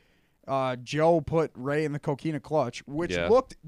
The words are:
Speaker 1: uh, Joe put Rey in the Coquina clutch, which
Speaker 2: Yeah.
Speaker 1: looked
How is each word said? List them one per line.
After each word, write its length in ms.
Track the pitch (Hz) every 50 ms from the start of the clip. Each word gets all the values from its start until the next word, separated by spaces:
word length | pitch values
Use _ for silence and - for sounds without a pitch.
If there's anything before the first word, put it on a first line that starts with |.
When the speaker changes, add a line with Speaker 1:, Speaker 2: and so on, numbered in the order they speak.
| _ _ _ _ _ _ _ _ _ -
Speaker 1:
uh, 280 | 135 135 131 131 127
Joe 440 | 123 123 117 139 147 156 165 170 165
put 300 | 143 - 156 165 156 135 -
Rey 300 | - 127 135 143 151 156
in 80 | 151 143
the 80 | 143
Coquina 420 | - - 143 117 - 160 156 143 -
clutch, 400 | - 147 156 131 120 - - -
which 260 | - 139 151 170 175 180
Speaker 2:
Yeah. 140 | 175 170 175
Speaker 1:
looked 280 | 220 262 254 - - - -